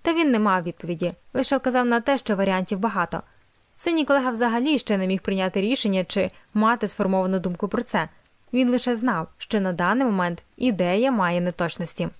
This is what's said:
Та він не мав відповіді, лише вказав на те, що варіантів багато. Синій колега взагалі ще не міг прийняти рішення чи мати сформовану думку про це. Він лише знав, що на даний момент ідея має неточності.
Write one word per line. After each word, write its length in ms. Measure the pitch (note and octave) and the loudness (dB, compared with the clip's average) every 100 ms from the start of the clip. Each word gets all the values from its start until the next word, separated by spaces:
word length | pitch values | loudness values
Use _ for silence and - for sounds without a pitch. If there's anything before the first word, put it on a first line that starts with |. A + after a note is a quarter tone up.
Та 120 | E4+ | 0
він 180 | E4 D#4 | 2 2
не 80 | A3+ | 4
мав 240 | G#3+ F#3 | 2 0
відповіді, 500 | E3+ - E3 E3+ F3 - - | -2 -8 -8 -4 -4 -6 -6
лише 240 | A#3+ C4 C4+ | -4 0 0
вказав 280 | C4 B3 B3 | 2 0 2
на 160 | A#3 | 0
те, 160 | A#3 C4+ | 2 0
що 180 | - G3 | 0 0
варіантів 440 | G3 F#3+ F#3 F#3+ | 2 0 -2 -2
багато. 420 | A3 G3+ E3+ E3 - _ _ _ _ - | -2 -2 -4 -6 -10 _ _ _ _ -6
Синій 280 | E4+ E4 D4 | 0 0 2
колега 240 | C#4 B3+ | 2 2
взагалі 500 | A3+ A#3+ A#3 C4+ C#4+ | 0 0 2 2 0
ще 180 | - G3 | 0 0
не 100 | F#3 | 0
міг 140 | F#3+ | -2
прийняти 400 | - F#3+ F#3 F#3+ | -2 -2 0 0
рішення 420 | G3+ C4+ G#3+ F#3+ | 0 0 0 0
чи 280 | F3 G3+ F#3 - _ | 0 -2 -2 -6 _
мати 340 | G#3+ G#3+ A#3+ G#3 | 0 2 2 -2
сформовану 520 | - F#3+ F#3+ F#3 F#3+ | -2 0 2 0 -2
думку 280 | F3+ F3 G3 | -2 -4 -4
про 160 | A3 | -4
це. 260 | A#3+ G3 D#3 - _ _ _ | -2 -4 -4 -10 _ _ _
Він 160 | B3 B3 | 0 2
лише 260 | B3 B3+ A#3 | 2 0 -2
знав, 320 | B3 F3+ D#3+ _ | -2 -2 -6 _
що 220 | - G#3+ | -2 0
на 140 | F#3+ | 0
даний 320 | F3 F3 A#3 C4 | 0 0 2 2
момент 380 | G3 F3 F3 _ - | 2 0 -4 _ -2
ідея 540 | B3+ F#3 F3 F#3+ C4 | -2 2 2 2 2
має 300 | A#3 F3 F3 | 2 2 0
неточності. 680 | F3 - E3+ - E3+ - E3 | -2 -2 -4 -4 -8 -6 -6